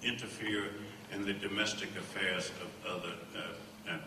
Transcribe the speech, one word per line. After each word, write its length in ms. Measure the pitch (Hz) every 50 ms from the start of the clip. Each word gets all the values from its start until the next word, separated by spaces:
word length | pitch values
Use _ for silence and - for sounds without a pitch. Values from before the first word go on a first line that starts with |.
| 120
interfere 680 | 123 120 117 - - - - 110 107 104 101 101 - - 104 104 107 - - - -
in 140 | 101 101 101
the 80 | 98 98
domestic 560 | 101 101 98 98 101 107 104 104 - 98 95 98
affairs 540 | 92 87 - - 95 95 92 92 90 90 - - -
of 300 | 87 87 - - 90 90 90
other, 160 | 90 87 87 87 85 87 87 -
uh, 560 | - - - 104 - - - - - - -
uh, 60 | 85 78 -